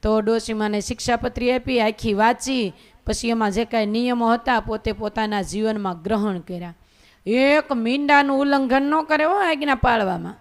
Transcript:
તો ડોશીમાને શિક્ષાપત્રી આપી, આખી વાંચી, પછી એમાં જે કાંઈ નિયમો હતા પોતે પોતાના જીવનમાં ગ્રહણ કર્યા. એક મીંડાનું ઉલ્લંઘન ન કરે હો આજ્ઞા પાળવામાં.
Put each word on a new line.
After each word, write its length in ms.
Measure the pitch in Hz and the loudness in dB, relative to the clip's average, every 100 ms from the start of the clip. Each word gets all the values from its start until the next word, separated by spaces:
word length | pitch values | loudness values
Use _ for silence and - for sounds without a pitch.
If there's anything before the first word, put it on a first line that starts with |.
તો 180 | 214 220 | 2 0
ડોશીમાને 600 | 214 226 220 220 214 208 | 2 -2 -2 -4 -2 -2
શિક્ષાપત્રી 680 | 196 240 - 233 240 233 240 | -4 -6 -2 -2 -2 -2 0
આપી, 300 | 254 254 247 | 0 0 2
આખી 320 | 220 220 226 | 2 0 -2
વાંચી, 600 | 202 220 240 254 262 202 - - _ - | 2 2 2 -2 -2 -2 -6 -20 _ -6
પછી 240 | 214 233 | -4 -2
એમાં 220 | 233 214 | 0 0
જે 140 | 196 233 | 0 -2
કાંઈ 200 | 233 214 | 0 0
નિયમો 480 | 220 247 240 226 | 0 0 0 2
હતા 260 | 233 233 240 | 2 2 0
પોતે 320 | 220 214 220 | 0 -4 -4
પોતાના 500 | 208 214 220 214 208 | -4 -4 -2 -2 -2
જીવનમાં 600 | 170 190 220 214 196 170 | -4 -2 -2 0 -4 -6
ગ્રહણ 380 | 170 220 208 185 | -2 0 0 -4
કર્યા. 340 | 156 180 175 165 _ _ - _ - | -8 -10 -10 -16 _ _ -20 _ -2
એક 460 | 233 269 302 294 | 2 4 4 2
મીંડાનું 680 | 247 226 269 285 285 277 269 | -2 0 -2 4 4 4 2
ઉલ્લંઘન 440 | 277 277 269 262 | 2 2 2 2
ન 200 | 277 311 | 2 0
કરે 200 | 311 302 | 0 0
હો 100 | 311 | 2
આજ્ઞા 420 | 392 370 311 285 262 | 2 0 0 -2 0
પાળવામાં. 600 | 254 233 196 175 175 - | 2 2 0 -4 -8 -14